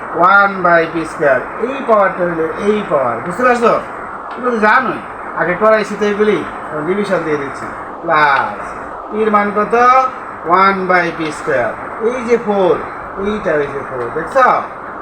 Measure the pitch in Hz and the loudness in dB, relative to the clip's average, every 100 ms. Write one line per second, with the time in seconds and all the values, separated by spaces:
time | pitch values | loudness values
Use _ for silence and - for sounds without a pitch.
0 | - - 180 202 196 190 175 170 160 165 | -6 2 4 6 4 2 4 4 2 -2
1 | 156 - 147 127 - - 240 269 233 214 | -6 0 2 2 0 -6 -4 -4 2 4
2 | 185 180 175 160 160 165 202 214 - 147 | 4 0 -2 0 -2 -2 0 0 0 0
3 | 123 117 175 175 254 233 226 156 - - | 0 -2 -6 0 2 4 4 2 -2 -12
4 | - - - - 247 226 214 240 226 151 | -12 -12 -12 -4 -2 2 4 4 2 -6
5 | - - - - 165 180 214 220 202 202 | -10 -12 -10 -4 -2 2 4 4 0 -2
6 | 208 202 214 170 - - - 151 156 202 | -2 2 2 2 -2 -10 -8 -6 -2 -2
7 | 202 175 160 147 139 - 110 - - - | 0 0 0 -2 -4 -8 -10 -10 -12 -8
8 | 165 151 147 135 110 101 - - - - | 0 4 4 2 -2 -6 -10 -10 -12 -12
9 | - 214 220 208 202 202 202 233 247 262 | -6 -2 2 2 2 0 0 4 6 6
10 | 254 - - - 160 185 196 190 185 180 | 2 -4 -12 -8 0 4 4 2 2 2
11 | 170 165 156 147 165 131 131 - - - | 2 -4 -6 -4 -2 0 -2 -4 -10 -4
12 | 226 254 233 233 208 202 180 143 - - | -2 -2 0 0 2 2 4 2 -2 -10
13 | - - 202 214 185 151 139 139 127 127 | -12 -6 -4 -2 0 0 -2 -6 -8 -8
14 | 117 151 160 269 240 143 - - - - | -6 -6 -2 4 4 2 -2 -12 -14 -14